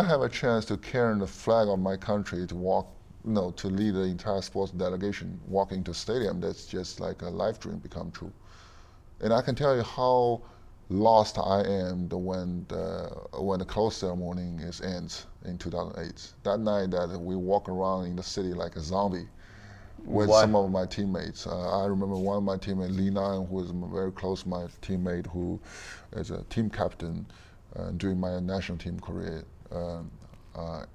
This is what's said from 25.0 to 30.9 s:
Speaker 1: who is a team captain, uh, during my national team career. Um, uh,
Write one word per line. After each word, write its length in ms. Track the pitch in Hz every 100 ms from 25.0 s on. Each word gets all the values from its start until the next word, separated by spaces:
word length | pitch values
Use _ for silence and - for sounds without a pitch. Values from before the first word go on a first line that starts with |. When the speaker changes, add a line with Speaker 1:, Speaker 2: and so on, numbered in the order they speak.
| 90 87 85
Speaker 1:
who 320 | 87 87 - - - - - -
is 180 | - -
a 120 | 87
team 260 | - - 110
captain, 560 | - 87 - 82 82 101 - - - - -
uh, 160 | 90 87
during 220 | 95 92
my 200 | 90 90
national 380 | 90 95 92 85
team 200 | 90 87
career. 440 | - 90 87 80 - - -
Um, 380 | 87 87 85 69 - - - - -
uh, 280 | 82 80 57